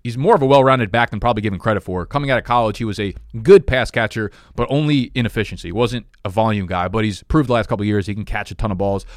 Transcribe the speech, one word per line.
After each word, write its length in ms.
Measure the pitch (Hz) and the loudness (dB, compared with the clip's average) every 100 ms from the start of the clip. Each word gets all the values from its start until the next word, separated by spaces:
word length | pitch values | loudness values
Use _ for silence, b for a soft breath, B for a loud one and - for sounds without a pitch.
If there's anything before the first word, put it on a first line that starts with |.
he's 140 | 120 117 | -10 -2
more 180 | 165 208 | 2 4
of 60 | |
a 40 | 135 | 6
well-rounded 460 | 139 131 131 107 | 6 6 4 2
back 180 | 117 117 | 0 0
than 100 | 104 | 0
probably 220 | 120 110 | -2 0
given 160 | 104 92 | -2 -2
credit 240 | 98 92 | -2 -2
for. 240 | - 92 85 | -2 -8 -4
Coming 240 | 143 139 | -4 0
out 80 | 123 | -2
of 60 | |
college, 340 | - 120 113 101 | 0 0 0 -2
he 80 | 113 | -6
was 140 | 101 | -4
a 140 | 101 - - 113 | -6 -8 -14 -2
good 240 | 113 196 127 | 6 6 6
pass 240 | 131 113 | -2 0
catcher, 420 | 123 110 113 104 b b - | -2 -2 -2 -6 b b -6
but 120 | 120 | -2
only 420 | 139 151 143 120 127 | 0 2 0 0 -2
in 100 | 113 | -2
efficiency. 440 | 113 104 - 85 | -2 -6 -8 -8
He 20 | |
wasn't 340 | 98 120 120 - _ | -2 -2 -2 -12 _
a 60 | 101 | -6
volume 380 | 98 110 104 90 | 0 0 0 -2
guy, 200 | 92 90 | -4 -2
but 160 | 110 | -2
he's 200 | 110 92 | -2 -4
proved 260 | - 156 127 | 0 0 2
the 40 | |
last 140 | 120 104 | 0 0
couple 140 | 107 | -2
of 60 | 104 | 0
years 180 | 104 98 | 0 -2
he 80 | |
can 120 | 104 98 | -8 -6
catch 260 | 107 101 | -8 -8
a 40 | - | -6
ton 160 | 107 | -4
of 60 | 92 | -2
balls. 280 | 98 98 - | -2 -2 -6